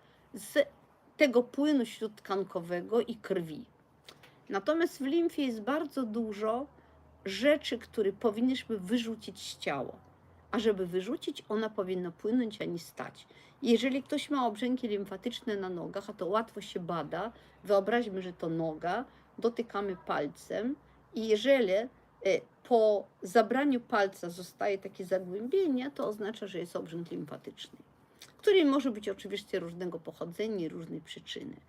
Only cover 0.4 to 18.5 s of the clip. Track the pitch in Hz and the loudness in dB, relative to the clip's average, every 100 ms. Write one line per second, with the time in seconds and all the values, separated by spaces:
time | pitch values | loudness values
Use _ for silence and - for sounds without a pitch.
0.4 | - 302 - - _ _ _ - 294 233 | -2 2 2 -2 _ _ _ 4 6 6
1.4 | 240 - 302 277 220 - 220 214 - 196 | 4 2 4 4 2 -4 -8 -8 -4 -2
2.4 | 190 180 170 175 190 226 233 233 - 185 | -2 -6 -4 -4 0 0 0 -4 -2 -2
3.4 | 160 147 - _ _ _ - - - - | -2 -8 -14 _ _ _ -20 -20 -20 -18
4.4 | - - 349 320 330 - 269 339 339 - | -6 -2 2 2 2 0 0 2 2 0
5.4 | 269 226 208 294 294 277 233 220 220 202 | -2 -2 -2 -2 -2 -4 -2 -2 -4 -2
6.4 | 220 240 294 - - - - - 196 196 | -2 -2 -6 -14 -20 -20 -20 -12 -8 2
7.4 | 277 302 - 233 - - 196 196 233 214 | 4 4 2 -6 -4 -2 0 2 0 2
8.4 | 254 262 - 214 180 240 226 220 - - | 2 0 -2 -4 0 0 0 -6 -10 -12
9.4 | - - 175 139 - - - - - - | -12 -6 -4 -4 -4 -10 -20 -20 -20 -20
10.4 | - 226 220 190 175 185 190 320 - - | -6 0 2 2 0 -2 -2 -4 -6 -8
11.4 | - 214 220 214 185 185 180 - 214 254 | -4 -2 -2 -2 -2 -2 -4 -4 0 2
12.4 | 226 208 165 175 - - - - - - | 0 -4 -6 -6 -8 -12 -12 -12 -20 -20
13.4 | - - 247 226 262 269 - 294 - 285 | -20 -2 4 4 4 -2 -2 -4 0 0
14.4 | 240 214 247 254 233 202 202 190 240 233 | 0 0 -2 -2 -2 -2 -4 -6 -6 -6
15.4 | - 202 185 175 160 196 202 - 175 214 | -4 -4 -4 -6 -6 -8 -8 -6 0 0
16.4 | 233 208 - 196 170 170 147 165 220 - | 0 -8 -8 -8 -4 -4 -4 -4 -6 -8
17.4 | - - 180 202 196 240 220 190 180 175 | -20 -6 2 4 4 2 0 -4 -6 -6
18.4 | 165 | -2